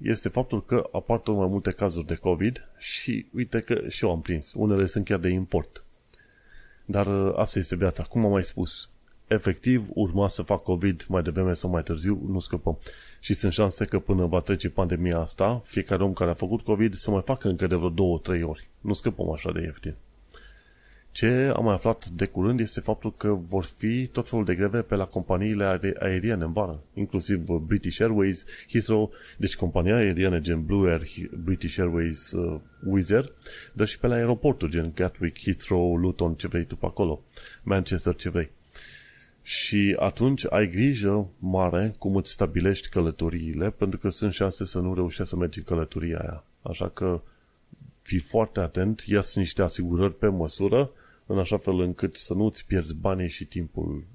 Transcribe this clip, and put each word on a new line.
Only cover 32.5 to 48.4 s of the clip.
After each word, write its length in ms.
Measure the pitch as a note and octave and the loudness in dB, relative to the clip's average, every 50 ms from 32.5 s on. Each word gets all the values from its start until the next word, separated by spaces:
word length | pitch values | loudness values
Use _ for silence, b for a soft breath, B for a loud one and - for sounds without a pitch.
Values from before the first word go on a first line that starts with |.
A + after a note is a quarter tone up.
| D#2+ D2+ - - _ - - | -4 -6 -10 -16 _ -8 -2
Wizz 260 | F#2+ F#2+ G2 F2 - | 2 2 2 4 4
Air, 220 | G2+ A#2+ C3+ - - B B B B B B B | 4 2 2 0 -8 B B B B B B B
dar 140 | B - G#2+ | B 0 0
și 120 | G#2 - - | 0 0 0
pe 80 | - | 0
la 80 | B2 B2 | 2 2
aeroporturi 560 | A#2+ A#2 A#2 A#2+ A2 - D3 C3 - F#2 D#2 | 2 2 2 2 2 2 2 2 2 -2 -2
gen 220 | D#2 E2+ D#2+ E2 D2+ | 0 0 -2 -2 0
Gatwick, 480 | F2+ F#2 F2+ - - F2 E2 - - | 0 0 -2 0 -2 -2 -2 -2 -2
Heathrow, 540 | - G2+ F#2 - - - G2 F2+ F2 F2 E2+ | -2 -4 -2 -2 -2 0 2 2 4 4 2
Luton, 380 | F2 F2+ F#2 F2 - F2 E2 E2 | 2 2 0 0 0 0 0 0
ce 120 | - - | -2 -4
vrei 180 | E2 - F2 E2+ | -4 -2 -4 -4
tu 120 | - F2+ | -4 -6
pe 100 | - - | -6 -6
acolo, 360 | F2 - - G2+ E2 D2+ - B B B B B B B B | -4 -2 0 0 0 0 -4 B B B B B B B B
Manchester, 520 | B G#2 G2 F#2+ F2+ - F#2+ F2 - F2+ E2+ | B 0 0 2 2 0 -2 0 0 0 -2
ce 140 | - - F#2 | 0 -4 -2
vrei. 220 | E2 F2 D#2+ - - B B B B B B B B B B B B B B B B B | -2 -2 -2 -4 -8 B B B B B B B B B B B B B B B B B
Și 540 | _ - - - - - G2+ G#2 G2+ G2+ F#2+ - | _ -8 -6 -6 -2 0 2 4 4 4 4 2
atunci 540 | D2+ G2 - - A2+ C3 C#3 B2+ - - | 2 0 2 2 2 2 2 2 0 2
ai 160 | - G2 G#2+ F2+ | 2 2 2 2
grijă 600 | E2+ F#2+ B2 C#3+ C#3 A2+ G#2 G2 G2+ G#2 G2+ F#2 - - | 2 2 2 2 2 2 2 2 2 2 0 -4 -8 -6
mare 560 | - F#2 F#2 F#2+ F#2 F2 E2+ F2 G2 A2 G#2 - | -2 0 2 2 2 2 2 2 0 -2 -4 -4
cum 180 | - G2 F#2+ | -2 0 0
îți 140 | G2 F2+ - | 0 0 -2
stabilești 580 | - - G2+ E2 - F2+ E2+ F#2+ G2 - - - | -2 0 0 0 2 2 2 2 2 0 -4 -2
călătoriile, 800 | - F2+ E2+ E2 D#2+ - E2+ E2 E2 E2+ D#2+ D#2+ D#2+ D2+ F2 G#2+ | 0 2 2 2 0 -2 -2 -2 -2 -2 -4 -4 -2 -2 -2 -2
pentru 280 | A2 - G2+ F#2+ F#2+ - | 0 0 -2 -2 0 -2
că 100 | - G2 | -2 -4
sunt 240 | F2+ - G#2+ G#2 | -2 0 -2 -2
șanse 320 | F#2 - G2 F#2+ - - G2 | 0 0 0 0 0 -2 -6
să 140 | - - F#2 | -4 -2 -2
nu 160 | F2+ F2+ F#2 | -2 0 0
reușești 360 | F2+ F2+ E2+ E2 - F#2+ - | 0 -2 -2 -2 -4 -6 -4
să 60 | - | -2
mergi 220 | F2+ F2+ E2 - F2 | -2 -2 -2 -4 -8
în 60 | E2 | -6
călătoria 540 | - F2 E2 D#2+ - - - E2 E2 D#2+ E2 | -2 -2 -2 -2 -4 -4 -6 -4 -4 -4 -4
aia. 260 | E2 E2 D#2+ D#2+ - _ _ _ | -6 -6 -10 -12 -14 _ _ _
Așa 260 | - - - - F#2+ F2+ | -10 -10 -6 -4 -6 -6
că 340 | - - F#2 F#2 F2 D#2+ b b b b b b b b b b - - - - - _ | -4 -2 -2 0 0 -2 b b b b b b b b b b -20 -20 -20 -20 -20 _
fii 160 | _ - F#2 F2 | _ -4 -2 -2
foarte 420 | - - - A2 | -2 0 0 0